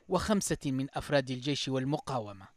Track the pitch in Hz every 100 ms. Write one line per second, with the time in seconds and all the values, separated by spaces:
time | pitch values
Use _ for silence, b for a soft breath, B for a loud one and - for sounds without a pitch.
0 | b 180 190 208 - 160 143 131 139 143
1 | - 143 131 127 131 139 - 131 131 147
2 | - 131 104 101 98